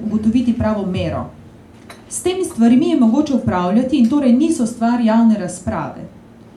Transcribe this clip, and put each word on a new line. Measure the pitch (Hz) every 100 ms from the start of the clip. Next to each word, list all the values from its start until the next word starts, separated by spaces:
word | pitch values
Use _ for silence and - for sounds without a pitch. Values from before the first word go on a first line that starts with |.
| 214
ugotoviti | 214 220 247 240
pravo | 220 214 208 185
mero. | 185 165 120 123 - - - - - - - -
S | -
temi | 359 370 370
stvarmi | - 233 254 349
je | 311
mogoče | 226 269 302
upravljati | 254 - 185 180 214 262 302
in | 226
torej | 294 262
niso | 240 330 320 226
stvar | - 226 240
javne | 226 226 233 208
razprave. | 180 - - 180 139 - - - - - -